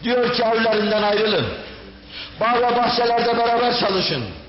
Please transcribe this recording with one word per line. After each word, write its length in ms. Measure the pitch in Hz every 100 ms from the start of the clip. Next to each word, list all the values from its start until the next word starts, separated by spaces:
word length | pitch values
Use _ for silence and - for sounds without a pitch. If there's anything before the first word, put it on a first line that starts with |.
Diyor 300 | 233 247 233
ki, 100 | 240
"Evlerinden 600 | 226 226 226 214 208 214
ayrılın. 420 | 208 208 220 190 110 - - - - - - - - -
Bağ 140 | 220 240
ve 140 | 240 240
bahçelerde 640 | 240 240 240 233 226 226
beraber 400 | 233 233 247 240
çalışın. 460 | - 190 - 151 107 87